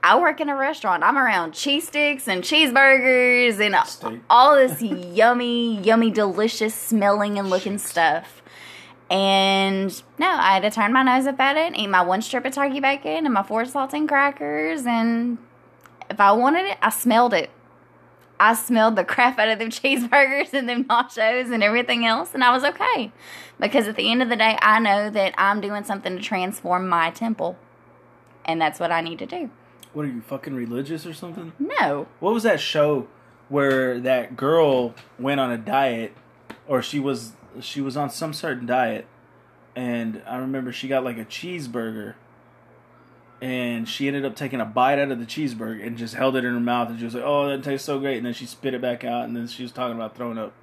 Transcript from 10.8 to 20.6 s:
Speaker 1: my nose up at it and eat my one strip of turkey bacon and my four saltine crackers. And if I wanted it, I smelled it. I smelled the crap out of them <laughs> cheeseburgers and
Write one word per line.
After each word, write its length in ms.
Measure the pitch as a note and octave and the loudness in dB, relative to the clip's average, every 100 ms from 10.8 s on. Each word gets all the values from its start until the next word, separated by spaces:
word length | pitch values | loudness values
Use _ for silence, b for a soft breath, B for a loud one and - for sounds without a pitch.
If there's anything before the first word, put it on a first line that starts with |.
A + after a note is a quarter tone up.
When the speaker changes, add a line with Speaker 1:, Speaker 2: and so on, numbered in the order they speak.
| G#3 | 2
Speaker 1:
my 100 | B3+ | 4
nose 240 | C4 B3+ C4+ | 4 2 0
up 140 | C4+ | 0
at 160 | C4 D4 | 0 2
it 100 | E4 | -2
and 100 | - | -2
eat 120 | G3+ | 0
my 140 | F#3+ | 2
one 200 | F3 F#3+ | 4 0
strip 220 | A3+ B3+ | -2 -4
of 80 | B3+ | -4
turkey 240 | C4+ C#4 C4+ | -2 -2 0
bacon 460 | C4+ C#4 D4+ D#4 | -2 -2 -4 -2
and 100 | D4+ | 0
my 80 | A3 | 0
four 220 | G3 A3 | 0 -2
saltine 420 | B3 C#4 C4 D4 D4+ | -2 -4 -4 -2 0
crackers. 800 | C#4+ C#4 C#4 D4 D4 D#4 D#4+ B3 | 2 2 0 -6 -4 -2 -4 -2
And 520 | A#3 A3+ A#3 A#3+ A#3 - _ _ _ - _ - | 0 0 -2 -2 -6 -10 _ _ _ -20 _ -12
if 120 | - | 4
I 100 | G3+ | 4
wanted 360 | G#3+ B3 E4 F#4+ | 6 4 2 0
it, 120 | - | -2
I 100 | A3 | -2
smelled 440 | - A#3+ A3+ B3 | 0 2 4 4
it. 160 | G3 - - - - _ _ _ _ _ _ | 2 -2 -10 -20 -20 _ _ _ _ _ _
I 160 | G#3 | 4
smelled 400 | A3+ - A#3 A3 | 4 0 2 2
the 100 | G#3+ | 2
crap 360 | F3 - B3 B3+ | -2 2 2 2
out 80 | G#3+ | 0
of 100 | A3 | 0
them 120 | A3+ | -4
<laughs> 0 | |
cheeseburgers 840 | - C#4 C4 A#3+ C#4 C4+ C#4 - | -4 -2 -2 2 4 4 2 -2
and 140 | C#4 | -4